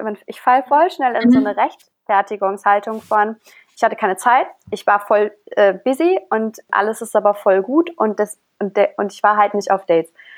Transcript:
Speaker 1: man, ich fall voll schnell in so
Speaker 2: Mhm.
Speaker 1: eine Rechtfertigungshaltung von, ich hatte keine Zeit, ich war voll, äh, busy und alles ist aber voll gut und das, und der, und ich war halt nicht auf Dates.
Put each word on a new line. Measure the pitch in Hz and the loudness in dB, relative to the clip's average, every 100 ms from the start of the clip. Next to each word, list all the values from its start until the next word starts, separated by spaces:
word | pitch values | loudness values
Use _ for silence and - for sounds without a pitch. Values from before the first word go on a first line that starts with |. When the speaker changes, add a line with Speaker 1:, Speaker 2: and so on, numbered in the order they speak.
Speaker 1:
man, | 220 208 - | -10 -12 -14
ich | - | -6
fall | - 254 | 0 0
voll | 254 294 359 | 2 2 2
schnell | - 262 226 | 0 -4 0
in | 240 | 2
so | 262 | 2
Speaker 2:
Mhm. | 214 | 2
Speaker 1:
eine | 202 | -2
Rechtfertigungshaltung | 262 - _ _ - 202 202 208 190 202 202 202 214 220 | -4 -6 _ _ -2 -2 -2 -4 -4 -2 0 0 -2 -10
von, | - 214 214 220 _ - _ - | -2 0 0 -4 _ -20 _ -4
ich | |
hatte | 202 220 | -2 -2
keine | 202 190 | -4 -2
Zeit, | 240 254 359 - - | 2 2 0 -10 -12
ich | 202 - | -6 -2
war | 202 | 0
voll, | - 214 208 - - | 2 0 0 -6 -6
äh, | - 202 | 2 2
busy | 190 254 269 339 370 - | 2 -2 0 0 0 -2
und | 220 220 - - | -4 -4 -8 -4
alles | - 208 226 | -2 -2 -4
ist | 226 214 | -2 0
aber | 202 202 | 0 0
voll | 208 190 | 2 0
gut | 196 294 339 - | 2 0 0 -2
und | 214 208 | -2 -2
das, | 208 - _ - | -6 -8 _ -10
und | 202 208 | -4 0
der, | 196 - | 0 -2
und | 202 | -6
ich | - | 0
war | 208 214 | 2 2
halt | 208 | 0
nicht | 202 196 | 0 -2
auf | 196 - | -2 0
Dates. | 165 160 _ - | 0 -2 _ -20